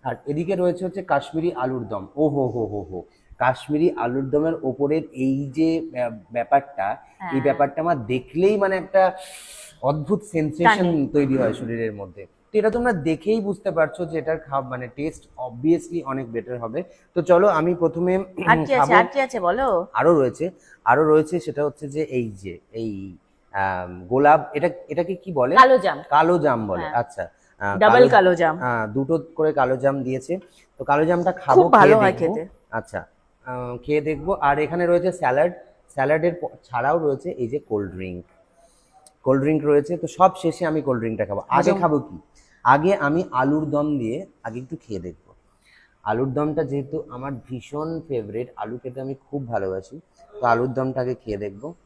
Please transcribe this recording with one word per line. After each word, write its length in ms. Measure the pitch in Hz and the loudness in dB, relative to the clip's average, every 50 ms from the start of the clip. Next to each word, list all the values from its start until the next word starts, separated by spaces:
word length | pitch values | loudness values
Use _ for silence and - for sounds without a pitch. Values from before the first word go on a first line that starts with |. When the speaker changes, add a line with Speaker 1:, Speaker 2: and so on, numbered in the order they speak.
| _ | _
Speaker 1:
আর 120 | 127 120 - _ | -6 -8 -8 _
এদিকে 300 | 143 147 151 170 165 196 | -8 -6 -4 -2 -2 -2
রয়েছে 300 | 175 180 180 175 175 185 | 0 0 0 0 -2 -6
হচ্ছে 160 | 180 180 196 | -6 -6 -8
কাশ্মীরি 520 | 185 - 147 139 - - - 160 160 175 165 | -4 -2 -2 -2 -2 -2 -6 -2 -2 -2 -2
আলুর 340 | 127 127 131 131 123 113 | -2 -4 -4 -4 -6 -6
দম। 200 | 98 107 98 95 98 _ | -6 -8 -8 -8 -10 _
ও 120 | 139 156 | 0 0
হো 200 | 151 139 139 131 | 2 2 0 0
হো 180 | 123 107 120 110 | 0 0 -4 -4
হো 160 | 98 104 104 92 82 | -4 -4 -8 -10 -8
হো, 120 | 95 90 82 _ _ _ _ _ - | -12 -12 -12 _ _ _ _ _ -6
কাশ্মীরি 540 | _ 123 127 127 - - - 147 151 165 180 | _ 0 0 0 -2 -6 -4 -2 0 0 -2
আলুর 380 | - - 113 120 123 135 139 131 | -2 -2 -4 -2 -2 -4 -4 0
দমের 240 | 123 147 156 165 160 156 | 0 0 0 0 -2 -2
ওপরের 400 | 139 131 120 131 143 143 151 160 156 - | -4 -6 -2 -2 0 0 0 -2 -2 -6
এই 400 | - 131 131 131 135 139 143 139 127 | -6 -4 -2 -2 0 -2 -4 -6 -2
যে, 460 | 151 160 160 165 165 160 - 131 123 123 | 0 0 2 0 -2 -4 -6 -6 -4 -4
আহ, 60 | 117 110 107 92 _ | -4 -6 -10 -18 _
ব্যাপারটা, 600 | 113 120 117 - 143 139 135 - - - 95 101 | -6 -6 0 2 2 2 2 0 -8 -4 -4 -4
এই 60 | 110 - - - _ | -4 -6 -10 -20 _
Speaker 2:
হ্যাঁ। 240 | _ 190 175 160 135 | _ -10 -4 -4 0
Speaker 1:
ব্যাপারটা 400 | 131 143 131 - 143 139 - - | 0 0 2 2 0 0 0 -4
আমার 240 | 156 170 170 139 113 | -2 0 -2 -2 -2
দেখলেই 520 | 104 123 123 127 - - 156 180 196 214 | -4 -4 -4 -4 -6 -4 0 2 2 2
মানে 200 | 202 196 190 190 | 2 0 0 0
একটা 400 | 185 160 143 - 190 190 185 185 - - - - - - - - - - - - _ | -2 -4 2 4 4 4 4 2 -4 -14 -16 -18 -18 -18 -18 -18 -18 -20 -20 -16 _
অদ্ভুত 420 | - 131 147 156 147 131 208 208 - | -2 0 0 0 0 -2 -2 -2 -2
সেন্সেশন 600 | - - 165 156 151 - - 170 - 214 190 180 | -4 -2 -2 -2 -2 -2 4 4 4 6 6 2
Speaker 2:
টানে। 240 | 175 170 151 139 - - | 2 2 2 0 2 2
Speaker 1:
তৈরি 240 | 147 143 131 135 | 2 2 4 2
হয় 160 | 131 123 113 107 | 2 2 0 0
শরীরের 400 | - 127 113 117 117 113 110 107 | -2 -6 -6 -4 -4 -4 -4 -6
মধ্যে। 320 | 104 98 92 87 101 95 | -8 -14 -14 -14 -18 -20
তো 320 | - _ _ _ _ - | -20 _ _ _ _ -2
এটা 120 | 214 202 220 | 2 2 2
তোমরা 240 | 214 240 240 247 226 | 0 2 0 0 0
দেখেই 480 | 165 135 160 160 156 - 202 220 226 | 0 0 0 0 0 2 0 0 0
বুঝতে 300 | 202 202 196 - - 196 | 0 -2 -4 -4 -4 -2
পারছো 340 | 160 165 156 151 - - 180 | 2 2 0 0 0 -6 -8
যে 120 | 156 160 | -4 -4
এটার 200 | 160 151 160 160 165 | -4 -2 -2 -4 -4
খাব-, 280 | - 139 139 139 131 | -4 -4 -4 -4 -4
মানে 200 | 127 131 123 127 | -4 -8 -8 -10
টেস্ট 400 | 120 - - 143 160 156 - - _ _ | -12 -8 -6 -6 -6 -6 -10 -20 _ _
obviously 680 | - 127 127 117 120 131 156 170 165 165 - 165 170 139 | -10 -10 -10 -10 -2 2 2 2 2 0 -6 -8 -8 -6
অনেক 260 | 135 135 135 131 117 | -6 -6 -6 -8 -6
বেটার 280 | 113 117 101 123 123 120 | -8 -8 -8 -8 -10 -8
হবে। 240 | 117 113 113 156 185 - - _ _ _ _ | -8 -6 -6 -8 -8 -10 -18 _ _ _ _
তো 60 | 175 | -4
চলো 260 | 156 180 180 170 196 | 4 6 6 6 6
আমি 280 | 208 175 156 156 175 180 | 4 4 2 2 0 0
প্রথমে 400 | 175 170 160 165 165 175 180 180 | 0 0 -2 0 0 0 0 0
Speaker 2:
আর 500 | 190 190 185 - - 185 - 233 - 156 | 0 -2 -6 -10 -6 2 2 2 2 2
কি 80 | - 277 | 0 2
আছে, 20 | |
Speaker 1:
খাবো। 180 | 247 - - 233 | 2 4 4 2
Speaker 2:
আর 100 | 208 226 185 - | 2 0 0 -2
কি 60 | 277 | -4
আছে 200 | 269 254 254 220 | -4 -2 -4 -2
বলো? 480 | 180 175 185 240 269 262 202 170 180 - - | 0 0 0 0 0 0 0 -2 -2 -4 -4
Speaker 1:
আরো 260 | 110 131 160 175 151 | 0 2 4 4 4
রয়েছে, 300 | 135 123 117 - 160 185 - _ _ _ - _ _ | 2 0 -2 -4 -8 -8 -8 _ _ _ -20 _ _
আরো 220 | 113 120 143 160 | 2 4 4 6
রয়েছে, 320 | 156 151 156 151 151 175 175 | 6 6 4 4 2 -4 -6
সেটা 260 | - 156 139 143 147 | -6 -6 -4 -4 -4
হচ্ছে 240 | 147 - - 151 139 | -4 -4 -8 -14 -10
যে 140 | 139 151 156 | -6 -6 -6
এই 280 | 143 135 127 120 110 | -4 -4 -4 -4 -4
যে, 260 | 101 95 101 95 85 82 _ _ | -10 -12 -14 -14 -14 -14 _ _
এই, 460 | - 113 113 110 101 98 98 95 90 - _ _ _ _ _ _ | -10 -8 -8 -6 -8 -8 -12 -14 -16 -20 _ _ _ _ _ _
আম, 540 | - 98 95 95 95 90 90 90 90 90 92 | -4 -2 0 0 0 -4 -6 -8 -12 -14 -6
গোলাপ, 380 | 90 120 131 143 147 151 156 147 - - | -2 2 4 6 6 6 6 4 -2 -4
এটা, 160 | 151 160 175 - - - | -2 -2 -2 -2 -4 -12
এটাকে 280 | - 156 165 170 170 190 | -8 -4 -4 -4 -4 -6
কি 160 | 180 - 196 | -8 -8 -6
বলে? 240 | 170 143 123 127 165 | 0 0 0 4 8
Speaker 2:
কালো 220 | 226 254 262 262 | 8 8 8 6
জাম। 260 | 254 175 185 151 139 151 - | 2 2 -2 -4 -4 -6 0
Speaker 1:
কালো 280 | 143 147 160 165 180 | 2 2 4 4 2
জাম 300 | 175 147 147 123 113 110 | 2 2 0 0 0 -2
বলে, 140 | 101 92 87 | -4 -4 -6
Speaker 2:
হ্যাঁ। 120 | 82 151 - | -6 -4 -4
Speaker 1:
আচ্ছা। 360 | 120 120 - - - 90 85 _ _ _ _ _ _ | -4 -4 -4 -8 -12 -12 -12 _ _ _ _ _ _
আহ, 180 | 104 101 202 | -6 -4 -2
Speaker 2:
ডাবল 160 | 190 214 214 226 | 2 4 6 8
Speaker 1:
কালো, 160 | 247 247 - | 8 8 8
Speaker 2:
কালো 260 | 240 208 190 185 180 | 8 6 6 6 4
জাম। 220 | 160 170 156 156 | 4 2 0 0
Speaker 1:
হ্যাঁ, 300 | 175 127 127 120 117 110 | 0 -2 -2 -2 -2 -4
দুটো 300 | 107 104 135 139 135 165 160 165 - - | -4 -2 -4 -2 0 -2 -4 -4 -8 -4
করে 180 | - 156 156 143 | -2 0 0 2
কালো 240 | 143 131 127 131 | 2 2 2 2
জাম 260 | 127 131 139 139 139 127 | 2 0 0 0 0 -4
দিয়েছে। 340 | 127 131 135 127 - 170 190 - _ _ _ _ _ _ | -4 -6 -6 -4 -6 -6 -6 -6 _ _ _ _ _ _
তো 60 | _ 135 | _ 0
কালো 220 | - 143 147 160 | 0 2 2 4
জামটা 260 | 160 175 175 175 185 | 2 2 2 2 0
খাবো, 320 | 180 - - - 131 370 247 | -2 -2 0 6 6 6 8
Speaker 2:
খুব 80 | 170 | 8
ভালো 120 | 165 220 196 | 8 8 10
Speaker 1:
খেয়ে 120 | - 214 | 8 8
Speaker 2:
হয় 180 | 220 208 190 - | 8 6 2 2
Speaker 1:
দেখবো। 220 | 120 165 165 202 | 0 -2 -2 -2
Speaker 2:
খেতে। 120 | 156 165 - - _ _ _ | -4 -8 -10 -16 _ _ _
Speaker 1:
আচ্ছা, 340 | - 113 110 - - 92 80 _ _ _ _ _ _ _ _ | -8 -8 -8 -6 -10 -10 -10 _ _ _ _ _ _ _ _
আহ, 320 | 127 127 127 123 123 123 | -10 -8 -8 -8 -8 -10
খেয়ে 240 | 120 - - 147 151 | -10 -4 -2 -2 -2
দেখবো। 320 | 143 151 156 143 156 175 196 | 0 -2 -6 -4 -4 -4 -4
আর 260 | - 147 139 143 147 | 0 2 2 2 2
এখানে 280 | 151 135 160 175 175 | 0 -2 0 -2 2
রয়েছে 240 | 170 175 175 175 185 | 2 2 2 2 0
স্যালাড, 420 | 175 - 156 131 127 139 160 180 175 - - - _ _ _ _ | -4 0 0 0 2 2 2 0 0 -6 -20 -20 _ _ _ _
স্যালাডের 460 | - 143 135 139 156 160 160 175 165 175 | -4 -2 0 2 2 2 2 0 -2 -2
প-, 80 | 156 - - - _ | -10 -10 -12 -14 _
ছাড়াও 340 | _ - 120 120 139 156 | _ -6 -2 0 0 0
রয়েছে 340 | 170 160 147 135 127 - 180 | 2 2 0 -2 -2 -6 -10
এই 160 | - - 123 | -6 -4 -6
যে 120 | 113 131 147 | -4 -4 -6
কোল্ড 320 | - _ 110 104 101 92 | -6 _ -4 -4 -4 -4
ড্রিঙ্ক, 340 | 87 92 95 92 90 90 85 _ _ _ _ _ _ _ _ _ _ _ _ _ _ - _ - _ _ _ | -8 -10 -10 -10 -10 -12 -14 _ _ _ _ _ _ _ _ _ _ _ _ _ _ -20 _ -20 _ _ _
কোল্ড 180 | 131 131 139 | 0 2 2
ড্রিঙ্ক 220 | 131 147 156 151 143 | 2 2 0 2 2
রয়েছে। 340 | 147 147 147 143 147 175 | 4 4 4 2 0 -6
তো 100 | 160 165 | -6 -6
সব 240 | 165 - - 185 185 185 | -10 2 4 4 4 4
শেষে 300 | - - 165 160 - 180 | 2 -4 -4 -2 0 -2
আমি 160 | 160 156 156 | -2 -2 -2
কোল্ড 180 | 139 139 127 117 | 0 0 -2 -2
ড্রিঙ্কটা 260 | 113 113 113 107 110 | -2 -4 -2 -2 -4
খাবো। 160 | 92 101 101 - - | -4 -4 -8 -4 0
আগে 220 | 127 139 147 170 | 2 2 4 4
Speaker 2:
হজম। 80 | 202 196 | 2 2
Speaker 1:
খাবো 200 | 175 165 151 139 | 2 2 2 0
কি? 180 | - - 92 82 _ _ _ _ _ _ _ _ _ | -2 -4 -14 -18 _ _ _ _ _ _ _ _ _
আগে 320 | 120 131 143 156 185 196 | 4 6 6 6 2 2
আমি 280 | - 147 143 151 170 - - | 2 0 0 0 0 -2 -2
আলুর 380 | - 123 131 139 147 156 156 147 | 0 0 2 2 2 0 -2 -2
দম 280 | 139 147 147 151 147 | -2 -2 0 0 -2
দিয়ে 280 | 139 117 110 117 156 196 - _ _ _ | -2 -2 -4 -6 -6 -8 -12 _ _ _
আগে 160 | 117 110 123 | -12 -10 -10
একটু 160 | 131 127 165 - _ | -12 -12 -14 -16 _
খেয়ে 120 | - 107 92 | -10 -10 -10
দেখবো। 340 | 85 90 85 _ _ _ _ _ _ _ _ _ _ _ _ _ _ _ _ _ _ | -10 -12 -14 _ _ _ _ _ _ _ _ _ _ _ _ _ _ _ _ _ _
আলুর 300 | 104 107 117 131 135 123 | -4 -2 0 0 -2 -2
দমটা 300 | 147 147 151 151 160 156 | -2 -2 -2 -2 -2 -4
যেহেতু 400 | 131 139 143 135 139 - 156 - - | -2 -4 -6 -6 -6 -8 -10 -10 -10
আমার 220 | 127 123 131 139 139 117 - | -14 -12 -10 -10 -10 -12 -12
ভীষণ 540 | - 131 123 - - 143 147 156 160 165 165 160 | -12 -12 -12 -12 -10 -8 -6 -6 -6 -6 -8 -8
ফেভারিট, 400 | - 139 120 107 101 101 113 123 123 - | -6 -6 -6 -6 -6 -8 -8 -8 -8 -10
আলু 220 | - 107 107 117 | -12 -10 -10 -10
খেতে 240 | 127 _ 131 123 135 | -10 _ -12 -12 -10
আমি 140 | 131 135 139 - _ _ | -10 -10 -10 -12 _ _
খুব 180 | - 143 135 | -10 -8 -8
ভালোবাসি, 520 | 117 117 101 98 95 95 95 95 - 131 160 _ _ _ _ - _ - - | -4 -4 -4 -2 -4 -6 -6 -8 -12 -20 -20 _ _ _ _ -20 _ -12 -4
তো 60 | 123 | 0
আলুর 280 | 120 117 117 123 135 123 | 0 2 2 0 -2 -2
দমটা 280 | 131 131 131 127 131 | -4 -4 -4 -4 -4
আগে 140 | 123 127 123 | -4 -4 -6
খেয়ে 220 | - _ 113 104 | -8 _ -10 -8
দেখবো। 360 | 98 104 101 98 101 120 156 175 _ _ | -8 -8 -10 -10 -12 -16 -16 -16 _ _